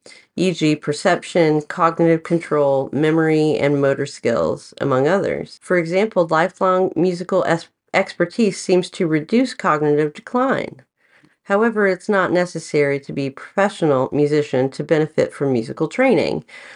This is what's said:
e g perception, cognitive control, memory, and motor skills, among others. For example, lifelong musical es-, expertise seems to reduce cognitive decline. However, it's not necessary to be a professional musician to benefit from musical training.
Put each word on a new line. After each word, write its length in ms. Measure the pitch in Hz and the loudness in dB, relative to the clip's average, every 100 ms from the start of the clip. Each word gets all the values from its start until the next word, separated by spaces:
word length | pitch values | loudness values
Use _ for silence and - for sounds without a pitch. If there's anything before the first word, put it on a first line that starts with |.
| - - _ - | -20 -20 _ -2
e 160 | 185 | -2
g 240 | 165 156 147 | 0 0 0
perception, 880 | - 147 - 175 - 185 160 151 | -4 -2 0 0 0 2 2 2
cognitive 580 | 147 - 165 160 165 165 | -2 0 0 2 2 2
control, 680 | 165 170 - 151 143 135 135 | 0 -4 0 0 2 0 -2
memory, 640 | 131 156 160 160 156 156 139 | -2 0 2 2 2 2 2
and 260 | 143 143 | 0 2
motor 240 | 139 135 139 | 0 0 -4
skills, 680 | - - 117 82 139 - - | -4 -2 0 0 -4 -8 -6
among 280 | 139 131 143 | -2 2 2
others. 520 | 196 127 71 - - | 0 -2 -4 -8 -12
For 140 | - 180 | -2 -2
example, 500 | 160 185 220 196 165 | 0 -2 0 0 0
lifelong 680 | 160 180 - 190 185 190 - | 2 0 0 0 2 0 0
musical 480 | 185 175 175 190 - | 0 -2 -2 0 0
es-, 220 | 160 - _ _ | -2 -4 _ _
expertise 680 | 180 196 - 175 - 214 - | -2 -2 -2 -4 0 -2 -2
seems 280 | - 185 180 | 0 0 0
to 160 | - 175 | -4 -2
reduce 460 | 156 147 233 262 | -2 0 -2 -2
cognitive 600 | - 185 151 151 147 151 | -4 -2 0 2 2 0
decline. 720 | - - 247 262 175 - - - _ _ _ _ _ | -4 -6 -4 -2 -2 -6 -12 -20 _ _ _ _ _
However, 440 | - 202 233 214 196 | -2 0 0 2 0
it's 220 | 185 - | 0 0
not 240 | 202 180 | 0 2
necessary 640 | 175 180 165 - 151 143 139 | 0 0 -4 -4 0 0 0
to 140 | - | -6
be 140 | - 135 | -6 -6
a 40 | |
professional 800 | - - - 202 - 160 135 131 | -8 -8 -2 -2 0 2 2 2
musician 580 | 139 147 151 147 131 135 | 0 2 2 0 0 -2
to 120 | - | -2
benefit 480 | 147 160 156 - - | -2 0 0 0 -2
from 220 | - 139 | 0 -2
musical 340 | 123 139 131 156 | -2 -2 -4 -6
training. 560 | - 269 185 85 - - - - | 0 2 2 0 -4 -8 -20 -20